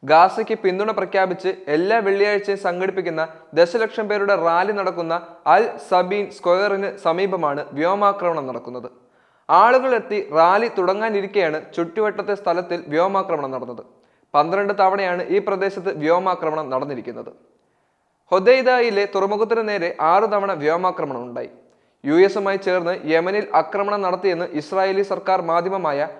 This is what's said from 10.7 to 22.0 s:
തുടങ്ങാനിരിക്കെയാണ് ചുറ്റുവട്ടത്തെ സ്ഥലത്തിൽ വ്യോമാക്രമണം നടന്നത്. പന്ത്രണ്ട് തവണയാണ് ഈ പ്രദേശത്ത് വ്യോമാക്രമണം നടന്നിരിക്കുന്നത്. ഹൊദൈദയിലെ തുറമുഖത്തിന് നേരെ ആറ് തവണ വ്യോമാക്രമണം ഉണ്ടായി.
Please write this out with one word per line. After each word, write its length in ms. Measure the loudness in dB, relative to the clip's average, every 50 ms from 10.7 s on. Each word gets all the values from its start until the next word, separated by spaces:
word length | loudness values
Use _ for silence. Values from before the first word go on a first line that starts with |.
| -2 -2
തുടങ്ങാനിരിക്കെയാണ് 840 | 0 0 0 0 -2 -2 -2 -2 -4 -2 -2 0 0 0 -2 -4 -8 -10 -6
ചുറ്റുവട്ടത്തെ 580 | -6 -6 -4 -2 -2 -2 -2 -2 -4 -4 -4 -6
സ്ഥലത്തിൽ 500 | -4 -2 -2 -2 -2 -2 -4 -6 -8 -6 -4
വ്യോമാക്രമണം 600 | -2 0 0 2 0 -2 -2 -2 -4 -4 -4 -6
നടന്നത്. 340 | -8 -8 -10 -10 -14 -16 -16 -20 _ _ _ _ _ _ _ _ _
പന്ത്രണ്ട് 440 | 2 2 2 2 -2 0 0 0 2
തവണയാണ് 440 | 2 2 2 2 0 -2 -2 -2 -2
ഈ 160 | 0 0 0
പ്രദേശത്ത് 600 | 0 0 -2 0 -2 -2 -4 -4 -6 -6 -6 -4
വ്യോമാക്രമണം 720 | 0 2 2 2 2 0 -2 -2 -2 -4 -4 -4 -6 -4
നടന്നിരിക്കുന്നത്. 600 | -4 -4 -4 -4 -8 -10 -10 -12 -12 -12 -14 -16 -18 _ _ _ _ _ _ _ _ _ _ _ _ _ _ _ _ _ _ _ 0
ഹൊദൈദയിലെ 760 | 2 6 6 6 6 6 4 4 4 2 2 2 0 -2 0 0
തുറമുഖത്തിന് 540 | -2 -2 0 0 -2 0 0 0 -2 -2 -2
നേരെ 280 | -2 -2 -2 -4 -4 0
ആറ് 220 | 2 4 4 4 4
തവണ 300 | 2 0 0 0 -2 -4
വ്യോമാക്രമണം 680 | 0 0 0 0 2 0 -2 -2 -2 -6 -6 -6 -8 -10
ഉണ്ടായി. 260 | -10 -10 -10 -12 -12 -14 -20 _ _ _ _ _ _ _ _